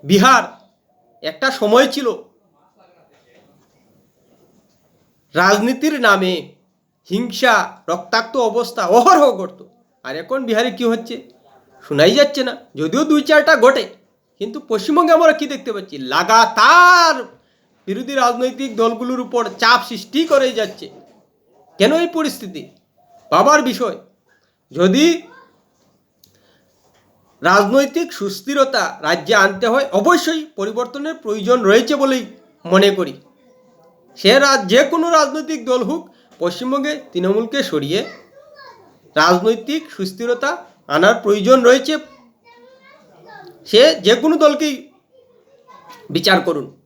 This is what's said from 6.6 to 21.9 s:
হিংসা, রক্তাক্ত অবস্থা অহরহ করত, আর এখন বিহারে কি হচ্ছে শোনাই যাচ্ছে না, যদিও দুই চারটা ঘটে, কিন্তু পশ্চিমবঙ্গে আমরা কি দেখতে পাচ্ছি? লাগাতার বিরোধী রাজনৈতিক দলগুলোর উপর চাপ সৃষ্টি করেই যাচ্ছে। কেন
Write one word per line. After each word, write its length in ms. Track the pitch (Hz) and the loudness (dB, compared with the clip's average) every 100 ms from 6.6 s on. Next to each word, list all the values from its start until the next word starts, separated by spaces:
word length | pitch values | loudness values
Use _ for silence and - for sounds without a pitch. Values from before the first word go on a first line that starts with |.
| _ _ _ _ _ | _ _ _ _ _
হিংসা, 720 | 196 240 - 254 214 170 - - | -6 -6 -2 2 2 0 -10 -8
রক্তাক্ত 480 | 175 - 226 226 269 | -8 -4 -4 -4 -4
অবস্থা 500 | 233 220 233 - 180 | -2 -2 -6 -6 2
অহরহ 500 | 226 240 359 285 196 | 4 6 6 4 0
করত, 280 | 180 - - _ _ _ | -10 -14 -20 _ _ _
আর 140 | 127 147 | -12 -12
এখন 280 | 165 262 | -8 -8
বিহারে 260 | 240 220 247 | -2 -2 -2
কি 140 | - | -2
হচ্ছে 380 | 233 226 226 233 - _ _ _ _ _ - | -4 -4 -8 -16 -16 _ _ _ _ _ -6
শোনাই 220 | 143 170 | 2 4
যাচ্ছে 340 | 277 285 285 | 4 2 0
না, 120 | 254 - - | -6 -8 -16
যদিও 300 | 139 156 240 | -8 -4 -2
দুই 160 | 311 294 | 0 0
চারটা 360 | 294 302 302 294 | 4 2 4 4
ঘটে, 260 | 247 277 196 - _ _ _ _ | 4 2 -6 -14 _ _ _ _
কিন্তু 220 | 220 285 - | -12 -12 -8
পশ্চিমবঙ্গে 440 | 214 196 311 339 | -6 0 0 2
আমরা 200 | 330 320 | 4 2
কি 140 | 311 285 | 0 -6
দেখতে 260 | 277 254 | -10 -10
পাচ্ছি? 260 | 202 190 143 | -10 -12 -14
লাগাতার 1300 | 127 147 180 226 226 - 233 339 349 359 330 262 233 _ _ _ _ _ - | -4 -4 2 2 2 2 4 6 8 6 4 0 -8 _ _ _ _ _ -10
বিরোধী 280 | 202 247 | -8 -6
রাজনৈতিক 640 | 277 247 240 254 233 269 214 | 0 0 0 -4 -4 -8 -2
দলগুলোর 440 | 226 226 247 254 | -2 -2 -6 -6
উপর 240 | 254 247 220 190 | -4 -4 -6 -2
চাপ 220 | 226 240 - | 2 2 0
সৃষ্টি 360 | 220 - 277 | -14 -6 -4
করেই 280 | 320 277 262 | 0 0 0
যাচ্ছে। 380 | 220 202 - 143 - _ _ _ _ _ _ _ - | -2 -8 -8 -20 -20 _ _ _ _ _ _ _ -2
কেন 180 | 214 | 0